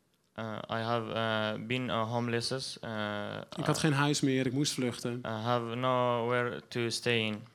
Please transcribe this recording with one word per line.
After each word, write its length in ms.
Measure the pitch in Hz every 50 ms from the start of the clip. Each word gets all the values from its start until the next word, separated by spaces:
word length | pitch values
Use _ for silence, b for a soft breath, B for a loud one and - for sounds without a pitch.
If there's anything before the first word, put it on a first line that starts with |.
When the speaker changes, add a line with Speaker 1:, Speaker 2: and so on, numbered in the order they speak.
| _ _ _ _ _ _ - -
Speaker 1:
uh, 200 | 113 110 107 - - -
I 100 | 113 113
have, 280 | 113 113 120 117 110 110
uh, 580 | 113 113 113 110 110 110 107 107 107 107 107
been, 220 | 110 123 127 127 120
uh, 220 | - 113 110 110
homeless, 680 | 120 120 120 120 117 117 117 - 127 135 131 - - - -
uh, 560 | 117 113 107 104 104 104 104 104 104 104 107 - - -
Speaker 2:
Ik 80 | - -
had 100 | 151 151
Speaker 1:
uh, 40 | - -
Speaker 2:
geen 100 | 160 143
huis 280 | 135 143 147 147 -
meer, 260 | - 135 131 131 131
ik 60 | 127 120
moest 200 | 139 151 - -
vluchten. 460 | - 127 123 117 - - 123 120 123 123
Speaker 1:
I 20 | -
have 460 | 113 107 107 120 123 120 117 117 113
nowhere 880 | 123 127 131 127 123 123 123 120 120 117 120 123 123 120 120 90 71 - -
to 200 | - 120 117 117
stay 280 | 110 - - 120 120 113
in, 240 | 110 110 107 107 - - -